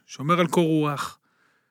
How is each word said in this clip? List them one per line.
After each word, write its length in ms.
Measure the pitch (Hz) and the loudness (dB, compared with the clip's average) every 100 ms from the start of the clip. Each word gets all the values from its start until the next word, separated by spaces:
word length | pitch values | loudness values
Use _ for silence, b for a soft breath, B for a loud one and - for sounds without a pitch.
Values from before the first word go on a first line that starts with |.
| _ | _
שומר 320 | - 139 175 | -8 0 2
על 80 | 170 | 2
קור 180 | 185 160 | 2 2
רוח, 540 | 156 147 139 - - _ _ _ _ _ | 2 0 -4 -8 -12 _ _ _ _ _